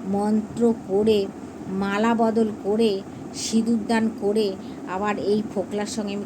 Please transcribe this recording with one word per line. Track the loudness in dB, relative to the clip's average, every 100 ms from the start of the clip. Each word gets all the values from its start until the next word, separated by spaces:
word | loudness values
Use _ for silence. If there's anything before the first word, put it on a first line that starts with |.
| -2
মন্ত্র | 0 2 2 0 0 2 2 0
পড়ে | 2 4 4 2 -6 -14 -12 -6
মালা | -2 0 2 2
বদল | 4 2 4 0 0
করে | -2 2 4 2 -4 -12 -10 -8
সিঁদুরদান | 0 2 4 2 2 2 2 0
করে | 0 2 0 -2 -8 -12 -6
আবার | -2 -2 0
এই | 2 0 0
ফোকলার | -4 -4 -4 -4 -4
সঙ্গে | -4
আমি | -4